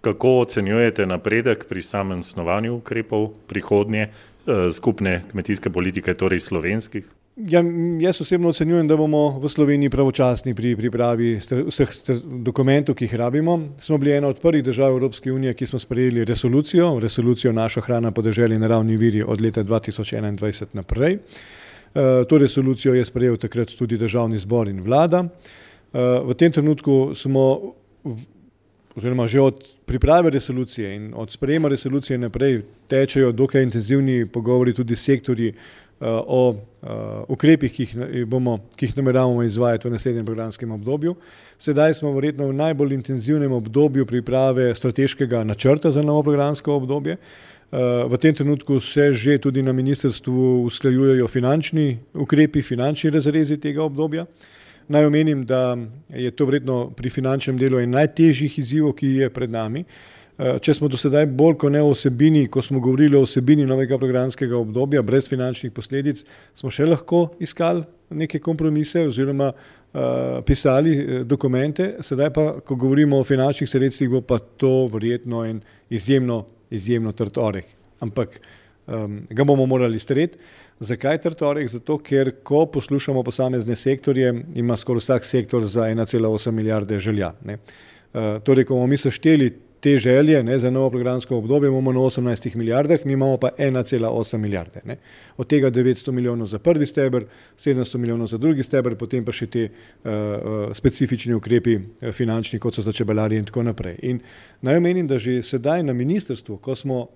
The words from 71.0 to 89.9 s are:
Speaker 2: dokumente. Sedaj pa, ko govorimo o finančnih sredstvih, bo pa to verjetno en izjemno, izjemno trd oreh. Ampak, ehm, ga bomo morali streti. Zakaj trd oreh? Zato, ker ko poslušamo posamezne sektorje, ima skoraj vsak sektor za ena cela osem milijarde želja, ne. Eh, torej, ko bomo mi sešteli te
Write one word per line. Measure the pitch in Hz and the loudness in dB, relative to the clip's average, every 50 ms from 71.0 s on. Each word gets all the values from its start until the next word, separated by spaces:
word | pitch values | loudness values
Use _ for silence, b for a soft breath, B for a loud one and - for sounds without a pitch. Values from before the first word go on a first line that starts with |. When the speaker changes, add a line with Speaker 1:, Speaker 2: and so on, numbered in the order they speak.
| 143 - 131 127 127 | 0 -2 -4 -4 -2
Speaker 2:
dokumente. | 117 143 131 - 135 127 127 135 147 147 - 185 196 208 - - | -2 -2 0 0 0 0 0 0 0 0 -2 -2 -4 -4 -8 -8
Sedaj | - 139 127 143 151 131 | -6 -2 0 0 0 2
pa, | 156 156 151 - 139 | 0 0 0 -2 -6
ko | - - 139 | -6 -6 -4
govorimo | 123 127 131 135 143 151 147 139 139 | 0 2 2 4 4 4 4 4 2
o | 131 | 4
finančnih | - 143 131 131 139 143 - 147 120 | 2 2 2 2 2 0 -2 -4 -2
sredstvih, | - 135 127 135 123 - 143 123 | 0 2 2 2 0 0 -2 0
bo | 123 131 120 | 0 0 0
pa | - 127 113 | 0 -2 -2
to | - - _ _ - 135 131 131 131 123 | -2 -6 _ _ 0 2 4 4 2 0
verjetno | 110 110 104 117 120 120 120 120 117 117 113 | -2 -2 -2 -2 -2 -2 -4 -6 -6 -4 -4
en | 113 113 110 101 b b b b b | -6 -6 -10 -12 b b b b b
izjemno, | 117 110 95 - 139 135 127 123 120 113 101 - - _ _ _ | -6 -6 0 2 2 4 4 2 -2 -4 -6 -10 -18 _ _ _
izjemno | - 107 92 107 120 117 113 110 101 | -10 -8 -2 -2 -2 0 0 -4 -2
trd | - 117 101 - - | -4 -6 -4 -2 -2
oreh. | 117 110 98 95 87 _ _ _ _ _ _ _ | -2 -2 -2 -4 -10 _ _ _ _ _ _ _
Ampak, | - 113 104 - 117 101 - - b b b b b b b b _ - | -10 -8 -4 -4 -4 -4 -6 -20 b b b b b b b b _ -12
ehm, | 120 113 110 104 104 104 - - | -10 -8 -8 -8 -10 -12 -14 -12
ga | - 110 143 | -2 0 4
bomo | 143 143 135 135 | 4 4 4 4
morali | 127 131 131 123 120 113 110 | 2 2 2 0 0 -2 -4
streti. | - - 139 131 160 170 - B B B B B B B B B | -4 -2 -2 0 0 -2 -4 B B B B B B B B B
Zakaj | 117 101 120 117 - 135 156 165 | -8 -8 -8 -4 -2 -2 -2 -2
trd | - 170 160 - 156 | -2 -4 -4 -2 -2
oreh? | 147 143 151 147 120 | 0 0 0 -4 -6
Zato, | 110 120 - - 151 147 | -6 -10 -6 -4 -4 -4
ker | 151 - 143 139 135 131 123 - - | -4 0 2 2 2 2 -2 -8 -4
ko | - 143 147 160 156 - | 0 2 2 2 2 0
poslušamo | 143 123 - 143 139 - - 139 131 123 | -6 -4 -2 -4 -2 -2 -2 -2 -2 -2
posamezne | 123 120 - 135 127 127 123 110 110 120 | -2 -2 -2 -2 -2 0 -2 -2 -2 -4
sektorje, | - - 135 139 135 - - 139 127 131 123 123 117 120 156 - | -2 0 -2 -2 0 0 0 0 2 2 2 0 -2 -8 -10 -6
ima | - 117 120 117 110 | -4 -2 -2 -2 -2
skoraj | - - 127 117 - | -2 -2 -2 -2 0
vsak | - 131 120 - - | 0 0 0 0 0
sektor | - 127 113 101 - 123 110 | -2 -2 -2 0 -2 -2 -2
za | 104 95 120 113 110 113 | 0 -2 -2 0 0 0
ena | 113 113 107 | -2 -2 -2
cela | - 120 113 110 | 0 0 0 0
osem | 110 104 - 123 113 | 0 -2 -2 -4 -4
milijarde | 113 107 110 110 107 104 98 107 101 | -2 -2 0 -2 -2 -2 -2 -4 -4
želja, | 92 107 107 104 95 85 80 - - | -2 -2 -2 -2 -2 -4 -6 -10 -14
ne. | 101 104 104 _ B B B B B B B B B _ | -14 -14 -14 _ B B B B B B B B B _
Eh, | 117 113 107 104 110 107 | -4 -4 -4 -4 -4 2
torej, | - 135 127 131 | 4 4 4 4
ko | - 139 | 2 2
bomo | 123 123 | 0 2
mi | 123 139 | 2 0
sešteli | 135 - 139 120 - - 156 160 151 139 123 - - - _ _ _ | 0 0 -2 -4 0 2 2 4 4 4 2 0 -4 -20 _ _ _
te | - 143 | 2 2